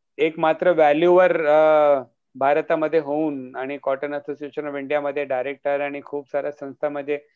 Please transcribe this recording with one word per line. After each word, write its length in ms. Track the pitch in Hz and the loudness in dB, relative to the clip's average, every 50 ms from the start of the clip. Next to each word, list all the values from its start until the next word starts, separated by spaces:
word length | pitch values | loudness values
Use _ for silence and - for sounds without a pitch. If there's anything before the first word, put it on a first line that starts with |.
| _ _ _ - | _ _ _ -2
एक 200 | 147 165 160 170 | -2 -2 0 0
मात्र 340 | 160 160 160 160 175 180 175 | 0 0 2 2 2 2 4
व्हॅल्यूवर, 760 | 160 156 147 147 156 170 175 175 180 185 180 170 160 160 | 4 4 4 4 4 4 6 6 6 6 4 4 0 0
अ, 560 | 147 151 156 156 156 156 151 151 147 143 135 123 - _ _ _ _ - | 2 4 4 6 6 6 4 4 4 4 2 0 -6 _ _ _ _ -8
भारतामध्ये 680 | 131 135 139 147 156 156 - 165 156 156 156 156 160 | -2 0 0 2 0 0 0 -2 -2 -2 0 0 -2
होऊन 560 | 147 139 147 151 160 156 147 135 127 127 131 | -2 -2 -4 -2 -2 -4 -4 -8 -10 -12 -12
आणि 220 | 127 131 135 143 139 - 135 | -10 -10 -8 -8 -8 -4 -4
Cotton 240 | 135 135 147 143 147 | -4 -4 -4 -6 -8
Association 580 | 143 143 - 143 131 147 139 - 156 151 147 | -8 -8 -10 -12 -12 -12 -14 -10 -10 -10 -8
of 60 | 139 | -8
इंडियामध्ये 480 | 143 139 135 147 147 143 143 139 147 139 | -10 -8 -4 -4 -4 -4 -4 -6 -6 -6
director 560 | 131 131 127 123 139 143 - - 143 143 143 | -4 -4 -4 -4 -6 -8 -8 -6 -4 -4 -4
आणि 200 | 143 143 143 143 131 | -4 -6 -8 -10 -12
खूप 260 | - - 147 139 _ | -12 -12 -12 -10 _
साऱ्या 220 | - 143 139 147 143 | -8 -6 -6 -6 -10
संस्थांमध्ये, 680 | - 143 139 131 _ - 147 143 143 139 143 147 143 - _ _ | -12 -14 -16 -12 _ -8 -6 -6 -6 -6 -6 -6 -6 -8 _ _